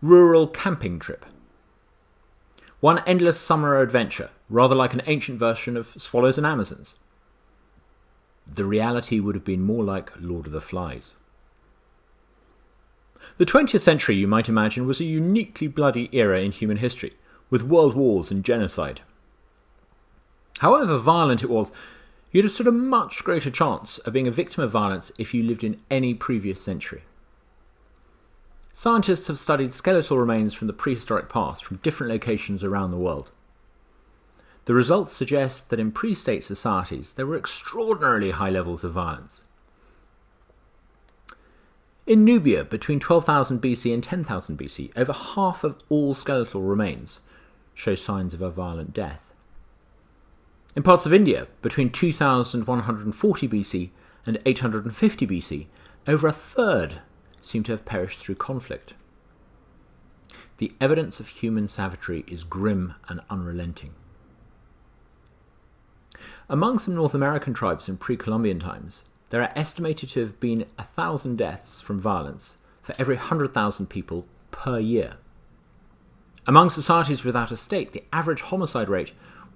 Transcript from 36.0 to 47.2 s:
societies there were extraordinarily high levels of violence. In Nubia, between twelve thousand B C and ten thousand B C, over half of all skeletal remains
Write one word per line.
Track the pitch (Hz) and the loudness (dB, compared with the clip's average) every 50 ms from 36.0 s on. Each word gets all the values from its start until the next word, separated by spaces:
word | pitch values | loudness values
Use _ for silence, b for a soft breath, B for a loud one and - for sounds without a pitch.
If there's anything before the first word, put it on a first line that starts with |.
| - 226 190 - - 135 110 - - | -4 -4 -4 -4 -2 -4 -4 -4 -4
societies | - 98 - - 120 101 92 87 - 78 67 78 - - | -6 -8 -4 -2 -2 -2 -2 -2 -4 -8 -12 -12 -12 -8
there | - 135 | -8 -6
were | 143 165 - | -4 -4 -6
extraordinarily | - - - - - - - 226 226 220 214 160 151 131 117 107 101 95 90 | -6 -8 -12 -10 -12 -12 -6 -4 -2 0 0 0 2 2 2 2 0 -2 -2
high | 82 101 95 | -2 -2 0
levels | 95 92 87 87 85 80 - | 0 0 -2 -4 -6 -6 -6
of | 87 82 | -6 -4
violence. | 92 87 82 76 64 67 - - - _ _ _ _ _ _ _ _ _ _ _ _ _ _ _ _ _ _ _ _ _ _ _ _ _ _ _ _ _ _ _ _ _ _ _ _ _ b b b b b b b b b b b b b b b b | -4 -4 -4 -6 -10 -12 -18 -20 -20 _ _ _ _ _ _ _ _ _ _ _ _ _ _ _ _ _ _ _ _ _ _ _ _ _ _ _ _ _ _ _ _ _ _ _ _ _ b b b b b b b b b b b b b b b b
In | - 220 214 214 | 4 6 8 8
Nubia, | 226 247 220 151 139 101 117 - | 8 8 6 6 4 2 2 0
between | - - 107 - - 147 139 | -4 -8 -8 -4 -2 -2 -2
twelve | - - 170 170 160 | 2 4 4 4 6
thousand | - 151 139 131 - 131 117 131 | 4 2 2 2 2 -2 -2 0
B | 127 120 | 0 0
C | - - 120 | 0 0 0
and | 117 120 127 | -2 -2 -4
ten | - - 185 156 | -4 -6 -6 -4
thousand | - 104 90 - - 78 | -4 -6 -6 -6 -8 -10
B | 69 69 69 | -10 -10 -12
C, | - - 69 - - | -10 -10 -12 -10 -2
over | 117 127 135 135 | -2 0 0 0
half | - - - - 202 196 185 180 - - | -8 -8 -8 -2 0 0 0 0 0 -4
of | 151 - - _ - | -4 -4 -4 _ 0
all | 151 151 143 139 135 | 0 2 2 2 0
skeletal | - - - 139 127 113 - - 98 | -2 -4 -2 -2 -2 -2 -2 -4 -4
remains | 95 95 98 107 107 90 65 60 - - - - | -2 0 0 0 0 -2 -4 -8 -10 -12 -12 -14